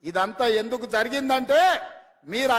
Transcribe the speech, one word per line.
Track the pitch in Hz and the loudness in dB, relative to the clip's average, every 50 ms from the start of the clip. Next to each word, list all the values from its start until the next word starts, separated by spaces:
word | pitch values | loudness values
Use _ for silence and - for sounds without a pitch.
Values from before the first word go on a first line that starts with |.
| 147 | _
ఇదంతా | 151 170 185 185 202 220 - 254 233 220 214 | -4 -2 0 -2 -2 -2 -2 0 0 2 0
ఎందుకు | 220 226 233 - 240 233 214 | 0 -2 -6 -6 -6 -4 -2
జరిగిందంటే, | 214 226 240 247 277 277 262 262 262 254 262 277 302 349 370 339 - - - - - - _ _ _ _ 143 165 | -2 -2 0 -2 -4 -2 0 0 0 0 2 4 4 6 4 2 0 -4 -10 -16 -20 -20 _ _ _ _ -8 -6
మీరు | 233 269 262 247 | -2 0 2 2